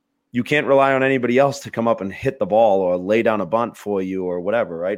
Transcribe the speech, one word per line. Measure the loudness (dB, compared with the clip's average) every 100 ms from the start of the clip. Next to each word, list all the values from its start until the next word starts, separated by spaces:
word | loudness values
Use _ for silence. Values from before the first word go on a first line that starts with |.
| _ _ _
you | -6
can't | -2 0 2
rely | 4 4
on | 2
anybody | 2 0 2 2
else | 2 0
to | -8
come | -2 0
up | 0
and | -4
hit | -6 -6 -4
the | 0
ball | 4 4 4
or | 2 -2
lay | 0 0
down | 2 0
a | -2
bunt | -2 -2 -6
for | -6 -4
you | -4 -6
or | -4 -6
whatever, | -2 -2 -2 -4
right? | -6